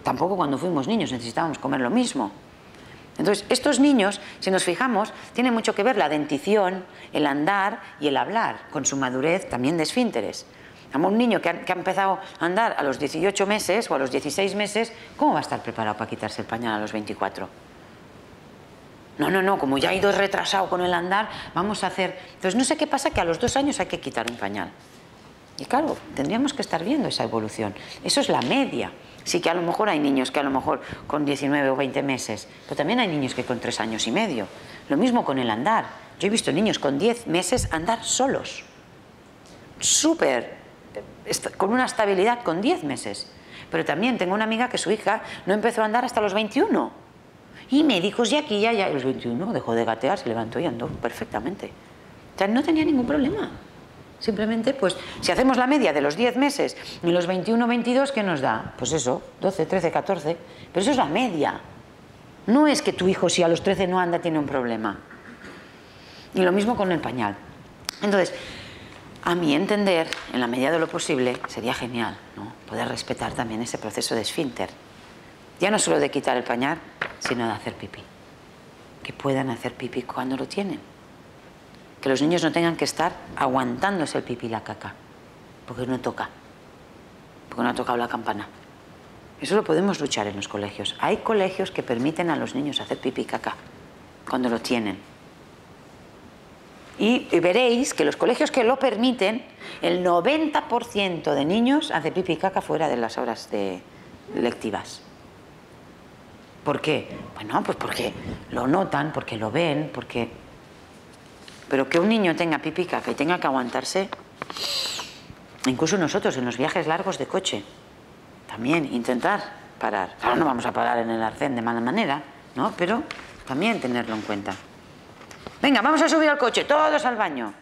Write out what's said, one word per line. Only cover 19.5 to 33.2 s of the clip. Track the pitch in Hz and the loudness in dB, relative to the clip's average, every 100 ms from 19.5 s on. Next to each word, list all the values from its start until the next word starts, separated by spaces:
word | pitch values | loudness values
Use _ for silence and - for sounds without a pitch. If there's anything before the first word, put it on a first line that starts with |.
| 196 | 2
como | 143 135 | 2 2
ya | 160 | 2
ha | |
ido | 190 202 | 4 4
retrasado | 190 196 196 - 196 190 | 4 2 0 0 0 2
con | 180 | 0
el | 180 | 2
andar, | 175 175 196 214 - - | 0 2 0 0 -6 -6
vamos | 156 196 208 | -2 -2 0
a | 190 | -4
hacer. | - 180 170 - - | 0 -2 -2 -14 -4
Entonces, | 190 202 | 0 2
no | |
sé | 262 311 | 2 2
qué | 302 | 0
pasa, | 277 - | 0 0
que | - | 0
a | 175 | 0
los | 165 | 2
dos | 240 269 | 2 2
años | 285 254 | 0 0
hay | 180 | -2
que | 165 | -4
quitar | 143 123 113 | -6 -4 -4
un | 117 | -4
pañal. | 101 101 87 - - - - - - - - - | -6 -4 -6 -10 -20 -20 -20 -20 -20 -20 -18 -14
Y | 135 | 0
claro, | 254 311 - - - | 0 2 -2 -8 -4
tendríamos | 139 214 277 | -2 0 0
que | - | -2
estar | 202 170 175 | -4 -2 0
viendo | 294 180 | 0 0
esa | - 117 | -2 0
evolución. | 113 110 - 107 101 - - - | 0 -2 -4 -6 -6 -14 -8 0
Eso | - | 0
es | 269 | 4
la | 156 | 2
media. | 131 226 269 127 95 - - - - | 4 2 2 -2 -6 -8 -20 -14 -4
Sí | 175 | 0
que | 170 | 2
a | |
lo | 170 | 2
mejor | 170 170 214 | 0 2 2
hay | 160 | 2
niños | 147 135 127 | 2 2 2
que | - | 0
a | |
lo | 139 | 0
mejor | 135 131 139 - - - | 0 0 -2 -4 -14 -4
con | 151 143 | -2 0
diecinueve | 139 139 147 139 | 0 2 4 4
o | 131 | 2
veinte | 139 123 | 0 0
meses, | 139 127 - 107 - - | 0 -2 -4 -8 -8 -18
pero | - 139 | -12 -2
también | 147 247 | 0 2
hay | 220 | 2
niños | 151 | 0